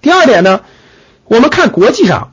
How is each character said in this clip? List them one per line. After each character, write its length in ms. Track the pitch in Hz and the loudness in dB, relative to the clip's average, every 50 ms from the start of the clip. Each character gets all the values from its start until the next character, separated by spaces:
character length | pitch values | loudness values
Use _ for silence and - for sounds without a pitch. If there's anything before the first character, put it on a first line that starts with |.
第 100 | - 285 | 0 0
二 160 | 349 370 330 | 0 2 2
点 160 | 269 220 170 180 | 2 2 2 2
呢， 180 | 190 190 - - - _ _ _ _ _ _ _ _ _ _ _ | 0 0 -2 -6 -16 _ _ _ _ _ _ _ _ _ _ _
我 140 | _ 214 226 | _ 0 0
们 100 | 254 302 | 0 0
看 220 | - - 349 220 | 0 -2 -2 -2
国 180 | - - 190 - | 0 0 0 0
际 160 | - 403 349 | 0 0 -2
上 260 | 185 - - - - | -2 -2 -4 -8 -14